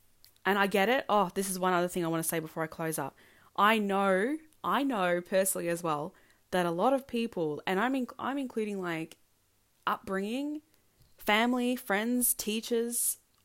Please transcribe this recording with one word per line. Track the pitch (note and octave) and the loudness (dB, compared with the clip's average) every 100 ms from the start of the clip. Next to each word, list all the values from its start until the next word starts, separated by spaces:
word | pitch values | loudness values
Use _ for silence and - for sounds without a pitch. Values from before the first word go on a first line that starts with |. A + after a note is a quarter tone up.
| _ _ - _ F#3+ | _ _ -20 _ 0
and | G3+ | 2
I | G3+ | 4
get | G3 G3+ | 4 4
it. | C4+ - | 2 2
Oh, | G#3 F3 | 2 2
this | G3 F#3+ | -2 -4
is | F#3 | 0
one | F#3 | 2
other | F3 F3 | 2 2
thing | F#3 | 0
I | E3 | 0
wanna | E3 | 0
say | E3 E3 | 0 -4
before | D#3 E3 | -4 -6
I | D#3+ | -6
close | - D#3+ D#3 | -4 -4 -4
up. | C#3 _ - _ - - | -6 _ -20 _ -10 2
I | G#3 A3 | 4 4
know, | G3+ G3 G3 F#3 A#3+ D#4 - _ | 2 2 2 2 2 -4 -10 _
I | F3+ A3 | -2 0
know | C#4 G#3+ F3+ F3 | 0 0 2 0
personally | - F#3+ F#3+ F#3 E3+ | 0 0 2 -2 -4
as | E3+ | -2
well, | E3+ D3 F3 _ _ _ - | -2 -4 -4 _ _ _ -4
that | F3+ E3+ | 0 0
a | |
lot | E3+ A#3+ | 2 2
of | C4+ C4+ | 2 0
people, | A#3 A3+ F3+ D#3 D3 - | -4 -4 -2 -4 -4 -2
and | F#3+ | 0
I'm | B3 | 0
in-, | C4+ A#3+ - | -2 -4 -6
I'm | A3+ C#4+ | -6 -4
including, | B3+ A3+ G#3+ G3 | -6 -4 -4 -4
like, | F3+ D#3+ D#3+ - _ _ _ _ _ _ - | -4 -4 -8 -14 _ _ _ _ _ _ -4
upbringing, | G#3+ G3 F#3+ G3+ B3+ D4 D4+ _ _ _ _ - _ | -4 -4 -4 -2 -4 -4 -8 _ _ _ _ -20 _
family, | - G#3+ A#3+ B3 B3 B3+ | 2 2 4 2 0 -2
friends, | - G3 A#3 B3 B3 | -2 -2 0 0 0
teachers, | - G#3+ A3 - A#3 A#3 A#3+ - - _ _ | 0 -2 -4 -2 -2 -2 -2 -4 -4 _ _